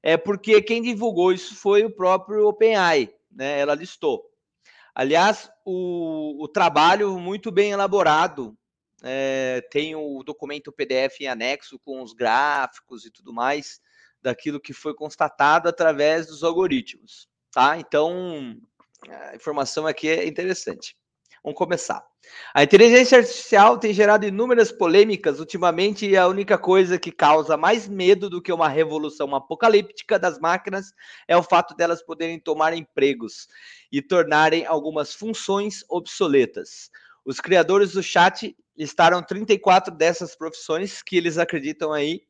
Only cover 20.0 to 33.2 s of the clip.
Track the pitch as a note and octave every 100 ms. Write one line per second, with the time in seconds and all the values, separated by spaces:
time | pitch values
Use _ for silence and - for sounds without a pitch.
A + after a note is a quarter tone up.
20 | D#3 D#3+ F3+ D#3 F#3 F3+ - E2+ - _
21 | _ _ _ _ D3 C#3+ F3 F3 - -
22 | _ _ _ - - - D3 G3+ A#3 B3
23 | B3 B3+ A#3+ - - G#3 G#3+ A#3+ A3 G3
24 | G#3 G#3+ G#3 G3 B3 A#3+ A3 - F3 F#3
25 | G#3+ G3 D#3+ C#3 D#3 F#3 F3 E3 G3+ G3+
26 | G#3 F#3+ F3+ F#3+ G3+ G3 - F#3+ F3+ F3+
27 | - - D3 D#3 D3+ D3+ E3 A#3 G3+ G3
28 | F3+ G3 G3 F3 F3 E3 D#3 C#3+ D#3+ D3+
29 | D3+ D3+ C#3+ C3+ - E3 A#3 G#3 G3+ -
30 | - G3 F3+ C#3+ E3 F3+ - F#3+ G3 _
31 | - - - E3+ E3+ F3+ E3+ D#3 E3+ E3+
32 | - D#3+ E3 E3 - D3+ D#3 E3 D3 -
33 | C#3 B2+